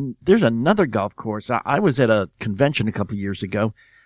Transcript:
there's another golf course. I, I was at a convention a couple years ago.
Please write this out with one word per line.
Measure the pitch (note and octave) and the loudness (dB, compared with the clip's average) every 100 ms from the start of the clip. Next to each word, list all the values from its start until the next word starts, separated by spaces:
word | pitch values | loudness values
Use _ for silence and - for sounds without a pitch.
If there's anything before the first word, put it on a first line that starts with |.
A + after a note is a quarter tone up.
| C3+ - | -4 -4
there's | - A3 | 2 4
another | C#3+ A2+ C#3 G#3 D#3+ | 4 2 2 2 2
golf | G#2+ G2+ - | 0 -4 -6
course. | A2+ G#2+ - | -8 -6 -4
I, | A#2+ - | -4 -2
I | C#3+ | 0
was | G3+ B2 | 2 2
at | A#2+ | 4
a | A2 F#2+ - | 2 0 -6
convention | A2+ G2 C#3 D#3 A2 | -6 0 0 2 -2
a | |
couple | G#2 G2 G2+ | -2 -4 -4
years | G2 G2 | -6 -6
ago. | F#2+ G#2 A2 - _ _ | -4 -2 -2 -4 _ _